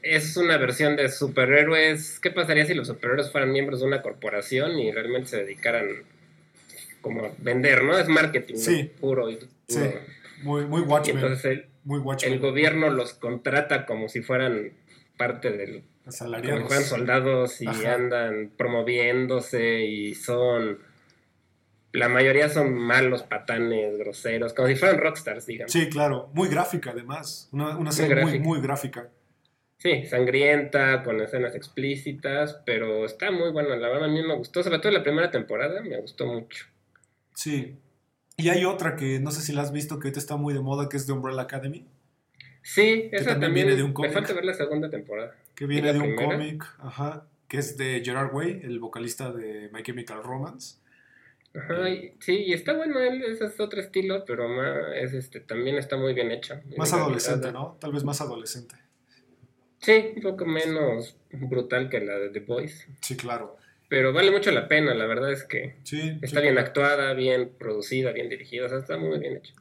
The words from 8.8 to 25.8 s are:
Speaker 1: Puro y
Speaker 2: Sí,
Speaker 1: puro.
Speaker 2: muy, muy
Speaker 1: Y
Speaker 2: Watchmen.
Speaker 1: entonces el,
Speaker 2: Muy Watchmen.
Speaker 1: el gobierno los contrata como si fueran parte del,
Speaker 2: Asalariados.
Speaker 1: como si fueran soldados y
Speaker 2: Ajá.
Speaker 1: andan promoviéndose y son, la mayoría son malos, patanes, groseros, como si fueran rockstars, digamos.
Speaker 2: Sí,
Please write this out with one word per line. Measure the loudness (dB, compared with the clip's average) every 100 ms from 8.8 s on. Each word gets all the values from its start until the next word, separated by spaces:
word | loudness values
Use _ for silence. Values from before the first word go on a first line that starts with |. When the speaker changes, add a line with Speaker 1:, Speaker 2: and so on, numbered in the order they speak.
| 0 -4
Speaker 1:
Puro | -2 0 0
y | -4 -12 _ -6
Speaker 2:
Sí, | -2
Speaker 1:
puro. | 0 -2 -12 -20 -20 -10
Speaker 2:
muy, | -4 -2
muy | 0 0
Speaker 1:
Y |
Speaker 2:
Watchmen. | 4 4 4 2
Speaker 1:
entonces | 2 0
el, | 0 -2 -4 _
Speaker 2:
Muy | -6 -4
Watchmen. | -2 -2 0
Speaker 1:
el | 0
gobierno | 0 4 4 4 2
los | 2 -2
contrata | -4 -6 -4 0 0 2 0
como | -2 -4 -4
si | -6
fueran | -2 0 0 -2 -4 -12 _ -20 _ -4
parte | -4 -2 -4
del, | -4 -6 -12 -18 _ -16
Speaker 2:
Asalariados. | -12 -8 -6 -2 -2
Speaker 1:
como | 0
si |
fueran | 0 2
soldados | 0 2 2 4 2 2 -2
y | -4
Speaker 2:
Ajá. | -2 0
Speaker 1:
andan | 2 2 0 0 -4 -6 -4
promoviéndose | 0 0 0 2 2 2 2 0 0 0 2 2
y | 0 -2 -6
son, | -6 -2 2 4 2 0 -4 -10 _ _ _ _ _ _ _ _ _ _
la | 0 2
mayoría | 6 6 6 4
son | 4 2
malos, | 2 2 4 4 2
patanes, | -2 -8 -4 -2 0 0 0 -2
groseros, | -6 -6 -4 -2 -2
como | 2 4
si | 6
fueran | 6 6
rockstars, | 2 -2 -6 -8 -8
digamos. | -8 0
Speaker 2:
Sí, | 2